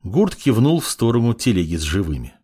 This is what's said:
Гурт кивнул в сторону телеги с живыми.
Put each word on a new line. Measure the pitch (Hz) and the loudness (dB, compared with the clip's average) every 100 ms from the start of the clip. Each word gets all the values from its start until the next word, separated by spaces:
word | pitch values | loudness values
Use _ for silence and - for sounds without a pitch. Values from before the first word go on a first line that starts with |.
Гурт | 92 127 208 - | -2 0 0 0
кивнул | 143 113 139 165 | 0 2 2 2
в | - | -4
сторону | - 117 117 117 | -2 0 2 0
телеги | 113 131 95 82 82 | 0 0 0 -2 -4
с | |
живыми. | 76 90 85 69 60 _ | -2 -2 -2 -6 -8 _